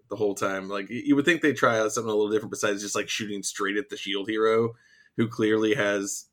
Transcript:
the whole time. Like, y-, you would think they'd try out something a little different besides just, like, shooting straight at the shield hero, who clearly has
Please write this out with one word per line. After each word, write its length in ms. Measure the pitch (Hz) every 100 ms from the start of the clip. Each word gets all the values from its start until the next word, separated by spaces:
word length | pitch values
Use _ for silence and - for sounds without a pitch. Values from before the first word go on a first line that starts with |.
| _
the 60 | 101
whole 200 | 104 98
time. 340 | 98 95 95
Like, 200 | 101 98
y-, 120 | 120 143
you 100 | 139
would 80 | 143
think 160 | 165
they'd 160 | 151 127
try 200 | 127 113
out 120 | 107
something 180 | 120 113
a 60 | 107
little 160 | 104
different 200 | 107 107
besides 300 | 98 107 101
just, 140 | 104 107
like, 140 | 101
shooting 340 | - 104 101
straight 320 | 95 - 98 104
at 120 | 101
the 80 | -
shield 320 | 98 98 98
hero, 460 | 110 110 113 117 - _ _ _ -
who 100 | 113
clearly 460 | - 110 110 110 104
has 520 | 104 101 101 - -